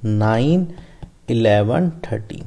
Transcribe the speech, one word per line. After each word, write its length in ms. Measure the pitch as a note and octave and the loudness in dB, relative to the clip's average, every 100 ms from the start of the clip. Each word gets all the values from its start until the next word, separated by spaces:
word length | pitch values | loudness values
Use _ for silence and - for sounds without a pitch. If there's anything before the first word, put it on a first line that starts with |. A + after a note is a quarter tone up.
नाइन, 600 | A2 G#2+ G#2+ A2+ C3+ F3 F3 F3 - - - _ - | -2 0 2 2 2 2 0 -8 -18 -20 -20 _ -4
इलेवन, 600 | A#2+ A2 G#2 G#2 C#3 F3+ E3 | 0 4 4 4 0 -2 -4
थर्टीन। 400 | - A2 G#2+ - | -8 -8 -8 -14